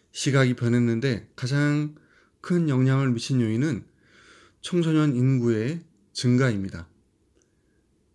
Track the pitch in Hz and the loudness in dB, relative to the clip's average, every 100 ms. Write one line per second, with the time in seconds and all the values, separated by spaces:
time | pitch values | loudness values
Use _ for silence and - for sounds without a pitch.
0 | _ - - 135 131 123 120 120 120 113 | _ -6 0 2 2 0 0 2 2 0
1 | 135 107 - - 123 143 147 147 151 151 | -2 -4 -8 -10 -4 0 0 0 -4 -10
2 | _ _ _ _ - 175 165 131 131 135 | _ _ _ _ -4 -2 0 2 2 2
3 | 135 117 - 131 113 110 151 110 - _ | 0 -2 -2 -2 0 0 -2 -4 -10 _
4 | _ _ - - _ _ - 175 160 156 | _ _ -20 -20 _ _ -4 -2 2 2
5 | 151 123 127 135 117 110 113 165 - _ | 2 2 2 2 2 0 -2 -6 -12 _
6 | _ - 123 123 131 104 95 87 85 _ | _ -4 2 2 2 0 -6 -10 -16 _
7 | _ _ _ _ _ _ _ _ _ _ | _ _ _ _ _ _ _ _ _ _
8 | _ | _